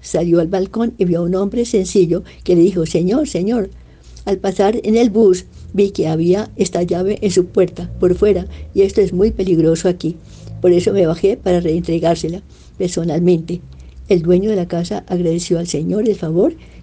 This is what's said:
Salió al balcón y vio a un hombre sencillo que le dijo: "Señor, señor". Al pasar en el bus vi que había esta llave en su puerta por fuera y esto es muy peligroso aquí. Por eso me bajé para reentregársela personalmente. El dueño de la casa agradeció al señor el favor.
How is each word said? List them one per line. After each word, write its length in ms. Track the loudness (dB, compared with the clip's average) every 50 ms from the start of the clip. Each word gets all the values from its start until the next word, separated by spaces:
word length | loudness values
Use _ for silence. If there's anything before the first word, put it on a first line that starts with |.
| -10
Salió 380 | -6 -4 -2 0 2 2 2
al 80 | 2 2
balcón 440 | 0 -2 -2 -2 -2 -2 -4 -2 -2 -2
y 80 | -2
vio 140 | 0 0 0
a 20 | 0
un 120 | 0 0
hombre 300 | 0 -2 -2 -2 -2 -2
sencillo 600 | 0 0 0 0 2 2 2 2 2 0 -2 -4 -8 -18 -8 -2
que 100 | 2 4
le 60 | 4
dijo: 240 | 4 4 2 0 -2
"Señor, 420 | -2 0 0 0 2 0 0 0
señor". 440 | -2 -2 -2 -2 -2 -2 -2 -4 -6 -8 -16 -20 -20 -20 -20 -20 -20 -20 -10 -6
Al 100 | -4 -4
pasar 420 | -2 -2 -2 0 0 2 2 0 0 0
en 140 | 0 2
el 120 | 4 2 2
bus 380 | 4 4 4 4 4 2 -2 -10 -20 -20 -16 -6 -2
vi 200 | 0 0 0 0
que 160 | -2 -2 -2
había 420 | 0 0 2 2 2 0 -2 -4 -4
esta 260 | -4 -4 -2 -2 -2 -2
llave 340 | -2 -2 -2 -2 -2 -2 -2 -2
en 80 | 0
su 160 | 2 0 0
puerta 440 | 0 2 0 0 0 -2 -6 -12 -12 -4 0
por 160 | 0 0 2
fuera 320 | 2 2 2 2 2 -2 -8 -12 -14 -14 -4 0
y 80 | 2 2
esto 180 | 2 2 2
es 140 | 0 2 2
muy 160 | 2 0 0
peligroso 580 | 0 0 -2 0 2 2 4 2 2 2 0 -2
aquí. 280 | -2 -2 -4 -6 -6 -8 -12 -20 -20 -20 -18 -16 -8 0
Por 120 | 2 2 4
eso 200 | 4 2 2 2
me 140 | 2 2
bajé 320 | 2 2 0 0 0 0 0
para 220 | -2 0 0 0
reentregársela 800 | 0 0 -2 -2 -2 -2 -2 0 0 0 0 0 -2 -6 -8 -10 -12 -18 -20 -20 -20 -16 -8
personalmente. 840 | -6 -6 -4 -4 -4 -4 -2 -2 0 2 2 2 2 0 -4 -10 -10 -12 -14 -20 -20 -20 -20 -20 -10 -2 0
El 140 | 0 2 2
dueño 280 | 2 2 2 2 0
de 60 | 0
la 120 | -2 -2 -2
casa 360 | -4 -4 -4 -4 -6 -8 -6 -4
agradeció 500 | -4 -2 0 0 -2 -2 -2 -2 -2 -2
al 80 | -2
señor 420 | -4 -6 -4 -4 -2 -2 0 0 0
el 60 | -2
favor. 400 | -2 -2 -2 0 2 2 2 0 -4 -10 -20 -20 -6